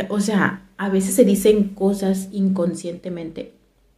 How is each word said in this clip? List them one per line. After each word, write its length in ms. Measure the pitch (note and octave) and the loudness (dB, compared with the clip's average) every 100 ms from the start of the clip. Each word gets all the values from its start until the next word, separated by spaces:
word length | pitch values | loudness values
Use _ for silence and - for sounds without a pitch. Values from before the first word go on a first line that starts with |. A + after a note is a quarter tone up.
| F#3+ | -4
o 120 | G#3 | -2
sea, 420 | G3+ G3+ D#3+ - - - | 0 2 0 -2 -14 -8
a 100 | G3 | -2
veces 260 | F#3+ F#3+ | 0 0
se 100 | C4+ | 4
dicen 440 | G3+ G3 G#3+ G#3 F#3+ | 4 6 4 4 2
cosas 540 | - F#3+ G3 F#3+ F#3+ - | 0 -2 0 0 -2 -4
inconscientemente, 1200 | G#3 F#3+ F#3 F3 D#3+ F3 F3 F#3 E3+ D#3+ D#3+ - _ _ _ _ | -2 0 2 -2 -2 -8 -10 -10 -10 -10 -12 -14 _ _ _ _